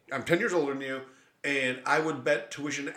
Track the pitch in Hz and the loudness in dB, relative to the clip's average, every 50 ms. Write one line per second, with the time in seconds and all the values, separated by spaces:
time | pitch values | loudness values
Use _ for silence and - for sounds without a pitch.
0 | _ - 135 131 - - 170 180 233 - 180 170 147 139 135 135 139 135 135 131 | _ -8 -6 -6 0 2 2 2 4 2 2 2 2 0 -2 -4 -4 -4 -6 -6
1 | 131 - - _ _ _ _ _ - 143 143 139 131 127 127 - - 131 143 156 | -8 -12 -18 _ _ _ _ _ -2 0 0 2 2 0 0 -2 2 2 4 4
2 | 156 156 151 131 123 151 147 147 - - - 139 143 147 139 143 139 135 - | 4 2 -2 -2 2 2 2 2 0 -6 -10 -8 -6 -6 -4 -4 -6 -6 -2